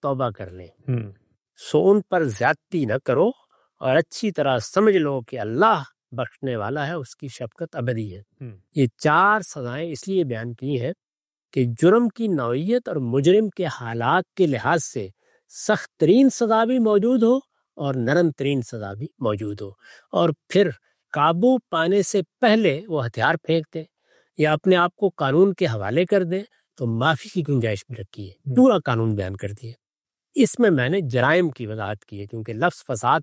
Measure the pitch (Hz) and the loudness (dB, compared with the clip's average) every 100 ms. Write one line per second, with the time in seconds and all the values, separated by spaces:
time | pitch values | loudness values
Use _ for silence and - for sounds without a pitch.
0 | 143 131 123 98 87 90 87 _ - 120 | -4 -2 -4 -6 -12 -16 -20 _ -6 -4
1 | 104 98 _ _ _ - - 151 180 202 | -6 -14 _ _ _ -18 -2 2 4 4
2 | - 180 147 98 123 156 _ 170 120 127 | 2 -2 -2 0 -2 -2 _ -4 -2 -2
3 | - 127 214 - _ _ _ _ 127 147 | 0 0 0 -2 _ _ _ _ 0 0
4 | 160 - 220 165 139 127 - 190 214 190 | 0 -4 -4 -2 0 -2 -4 0 2 2
5 | 147 135 113 127 104 123 220 185 131 _ | 0 -4 -8 -8 -6 2 2 2 -4 _
6 | _ 123 120 - 135 117 101 147 143 170 | _ -10 -10 -8 -6 -4 -6 -6 -6 -8
7 | 127 - 139 - 117 - 165 156 123 113 | -12 -14 -16 -12 -14 -12 -12 -6 -4 -4
8 | 104 92 - _ 123 95 _ - 127 - | -8 -12 -20 _ -18 -18 _ 0 0 0
9 | 151 160 196 214 - 151 120 131 165 151 | 2 4 4 2 -2 -8 -10 -8 -8 -8
10 | 190 190 143 113 117 117 127 135 131 196 | -4 -2 -2 -4 -8 -8 -6 -4 -4 -8
11 | _ _ _ _ _ 139 120 113 170 220 | _ _ _ _ _ 0 0 4 4 6
12 | 240 - 220 160 120 131 180 247 - 151 | 2 -2 -2 -2 -2 -2 -2 -2 -2 -6
13 | 123 131 147 202 214 - 165 - 117 117 | -2 2 4 4 2 -4 -6 -6 -6 -2
14 | 120 175 - - 170 123 120 165 - 131 | 0 0 0 0 0 2 0 0 -2 -8
15 | 95 - _ _ _ - - 202 - _ | -10 -14 _ _ _ -6 -2 -2 -4 _
16 | 160 226 269 - 233 220 226 262 220 208 | 4 6 6 4 2 2 2 2 2 2
17 | 226 254 226 262 - _ _ - 143 131 | 4 4 4 2 -2 _ _ -8 -4 -2
18 | 117 160 170 - 139 139 117 113 101 101 | 0 2 0 -2 -2 -2 -4 -10 -10 -10
19 | 139 - 113 101 104 104 101 - - - | -12 -6 -4 -4 -6 -10 -12 -16 -20 -20
20 | _ 175 170 147 _ 185 185 - _ _ | _ 0 0 -2 _ 0 0 -2 _ _
21 | _ 180 156 170 240 254 - 165 165 202 | _ 0 0 4 2 2 0 -2 2 2
22 | 185 202 170 _ 240 220 196 139 214 151 | 0 -2 -4 _ 2 4 2 0 -4 -4
23 | 117 113 127 170 - 165 156 165 151 _ | -4 0 0 0 0 -2 -2 -10 -14 _
24 | _ _ _ - 151 151 190 180 175 - | _ _ _ -2 0 2 4 4 2 0
25 | 196 - 139 151 196 175 165 113 98 139 | -2 0 0 4 4 2 -2 -2 -2 -2
26 | 180 202 175 185 208 _ _ - 120 113 | 2 2 0 -4 -8 _ _ -6 -4 0
27 | 147 160 - 185 147 135 113 101 - 120 | 0 0 -4 -6 -2 0 0 -4 -8 -14
28 | 98 - 95 - 139 127 254 196 - 113 | -16 -16 -18 -12 -2 4 6 4 0 0
29 | 113 104 92 98 101 101 113 - _ _ | 0 -2 -4 -6 -10 -10 -14 -18 _ _
30 | _ _ _ 285 226 - 226 147 123 190 | _ _ _ 2 2 4 2 4 2 0
31 | 143 123 127 170 170 127 110 110 101 107 | 0 2 4 4 2 -4 -8 -6 -6 -8
32 | _ 101 101 113 107 110 170 - - 120 | _ -14 -12 -10 -10 -2 -2 -2 -8 -2
33 | 123 156 | 0 0